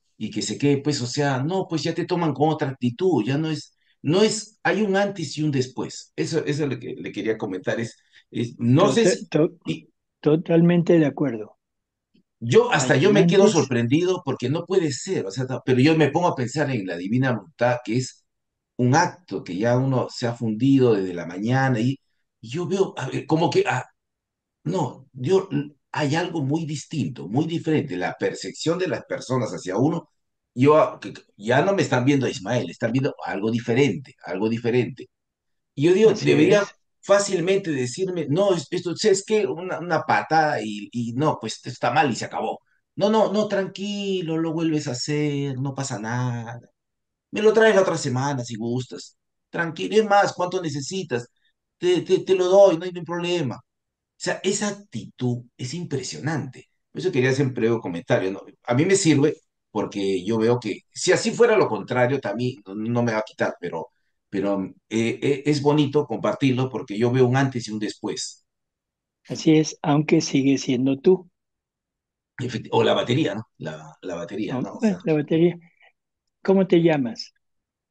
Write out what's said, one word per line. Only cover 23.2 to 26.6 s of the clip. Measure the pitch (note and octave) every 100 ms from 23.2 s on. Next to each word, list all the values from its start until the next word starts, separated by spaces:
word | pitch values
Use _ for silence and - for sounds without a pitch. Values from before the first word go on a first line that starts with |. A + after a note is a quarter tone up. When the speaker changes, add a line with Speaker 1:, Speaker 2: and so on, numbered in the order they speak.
| -
Speaker 1:
como | D#3 D#3+
que, | F#3 B2+
ah, | B2+ - _ _ _ _ _ _ _
no, | D#3 F#3 B2 - -
yo, | C3 C3 F#3+ - C#3+ C#3+ _ _
hay | C#3 C#3+ E3
algo | F3+ E3
muy | C3+ D#3+